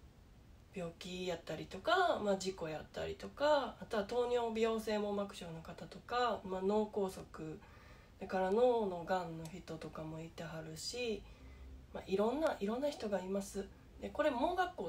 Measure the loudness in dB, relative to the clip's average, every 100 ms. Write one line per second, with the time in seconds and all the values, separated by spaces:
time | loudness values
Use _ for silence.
0 | -20 -20 -20 -20 -20 -20 -12 -8 -8 -8
1 | -8 -4 -2 -2 -4 -6 -6 -6 -2 2
2 | 2 2 2 0 0 -4 -4 -4 -8 -6
3 | -6 -6 -8 0 4 4 2 -4 -2 -2
4 | 2 2 2 2 2 2 2 2 0 0
5 | 2 0 -2 -6 -10 -10 -10 -12 -12 -14
6 | -2 2 2 2 -2 0 4 4 4 2
7 | 0 -2 -10 -10 -8 -8 -14 -20 -20 -20
8 | -20 -12 -2 2 4 6 6 6 2 0
9 | 0 0 0 -6 -8 -10 -10 -8 -8 -8
10 | -8 -8 -10 -10 -8 -8 -8 -8 -6 -2
11 | -2 -2 -6 -16 -18 -16 -14 -16 -12 -10
12 | 0 4 4 4 2 2 2 2 2 0
13 | 0 0 0 -2 -2 -4 -6 -10 -18 -10
14 | -4 2 2 4 4 4 2 0